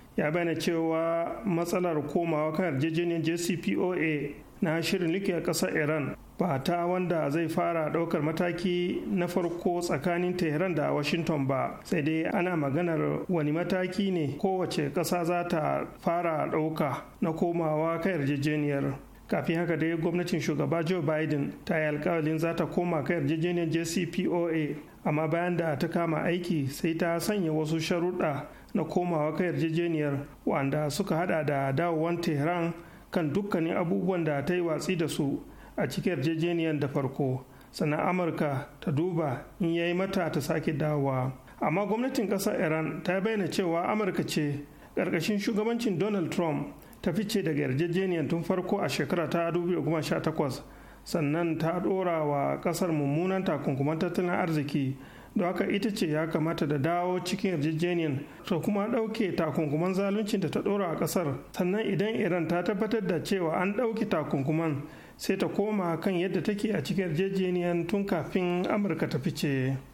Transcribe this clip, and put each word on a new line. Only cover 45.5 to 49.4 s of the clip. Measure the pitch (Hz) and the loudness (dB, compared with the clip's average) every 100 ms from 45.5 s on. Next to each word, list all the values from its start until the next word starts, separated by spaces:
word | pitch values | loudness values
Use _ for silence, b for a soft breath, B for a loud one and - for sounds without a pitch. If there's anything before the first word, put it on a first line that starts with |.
| 208 220 233 240 165 | 0 0 0 0 0
Donald | 208 202 160 | 0 0 0
Trump, | - 165 143 143 - B B | 0 0 0 -4 -10 B B
ta | 180 | -2
fice | 170 208 202 | 0 0 0
daga | 160 147 139 | 2 2 2
yarjejeniyar | 131 175 175 190 170 135 | 2 2 2 2 0 0
tun | 165 | 0
farko | - 185 180 196 | 0 0 0 0
a | 151 | 0
shekara | - 139 175 156 | 0 0 0 2
ta | 165 | 0